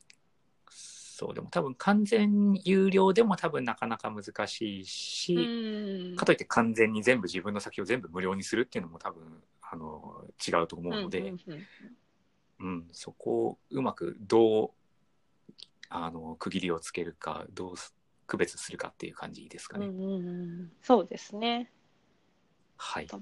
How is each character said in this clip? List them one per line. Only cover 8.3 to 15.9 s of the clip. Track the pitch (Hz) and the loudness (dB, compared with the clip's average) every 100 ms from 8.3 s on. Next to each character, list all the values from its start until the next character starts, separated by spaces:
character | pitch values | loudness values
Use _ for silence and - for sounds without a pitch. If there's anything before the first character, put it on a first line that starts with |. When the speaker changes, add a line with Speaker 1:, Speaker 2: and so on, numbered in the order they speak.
Speaker 1:
に | 95 | -2
す | - | -2
る | 107 | -2
っ | |
て | - 107 | 0 -4
い | |
う | |
の | 85 | -8
も | 82 | -10
多 | 98 | -12
分、 | 82 80 80 _ _ | -12 -18 -20 _ _
あ | - 82 | -14 -12
の、 | 78 78 - - - - | -10 -12 -16 -18 -18 -10
違 | - 87 | 0 2
う | 82 | 2
と | |
思 | 82 87 | -2 -4
う | 104 | -4
の | 90 | -2
で、 | 92 | -4
Speaker 2:
う | |
ん、 | 95 | -4
う | |
ん、 | 92 185 | -8 -12
う | |
ん、 | 156 202 - 214 - _ _ _ _ _ - | -14 -14 -20 -20 -20 _ _ _ _ _ -10
う | |
ん。 | 92 | -8
Speaker 1:
う | 87 | -8
ん、 | 85 | -10
そ | - - | -16 -16
こ | - 117 117 117 | -8 -2 0 0
を | - - | -4 -8
う | 135 | -4
ま | 127 | -2
く | - - - | -2 -6 -6
ど | 98 113 113 107 | 4 8 8 6
う、 | - - _ _ _ _ _ _ _ - - - | 2 -4 _ _ _ _ _ _ _ -20 -20 -20
あ | - | -10